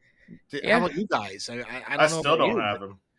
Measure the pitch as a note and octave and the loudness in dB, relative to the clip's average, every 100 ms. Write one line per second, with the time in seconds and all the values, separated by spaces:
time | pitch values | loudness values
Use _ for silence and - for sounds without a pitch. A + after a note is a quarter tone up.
0 | _ _ - E3+ _ D3 - A3 F#3 C#3+ | _ _ -20 -20 _ -4 2 4 2 -2
1 | G#3 C#3+ G#2 G2 - A#2+ A2+ B2+ A#2 C#3+ | -2 -2 -2 -10 -10 -10 -10 -10 -4 2
2 | D#3 D#3+ D3+ - C3 A2+ G#2+ G2+ G2 G2 | 4 4 2 4 2 2 0 -2 -8 -16
3 | _ | _